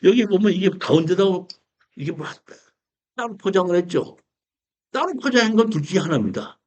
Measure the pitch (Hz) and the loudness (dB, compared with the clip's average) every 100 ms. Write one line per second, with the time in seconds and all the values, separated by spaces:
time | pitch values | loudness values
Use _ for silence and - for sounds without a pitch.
0 | 180 240 208 196 208 180 190 - - 147 | 4 4 2 2 2 2 0 -2 0 2
1 | 165 180 196 185 - - _ _ _ - | 2 0 0 0 -6 -20 _ _ _ -12
2 | 147 - - - _ - _ _ _ _ | -10 -10 -12 -14 _ -20 _ _ _ _
3 | _ - 233 202 196 190 185 175 175 170 | _ -10 -10 -6 -2 0 2 0 0 -4
4 | - - _ _ _ _ _ _ _ 254 | -4 -12 _ _ _ _ _ _ _ -4
5 | 339 277 277 247 220 220 220 160 143 185 | -4 -4 0 2 2 2 2 0 -2 -2
6 | 160 147 98 95 - - | 0 -2 -2 -6 -10 -16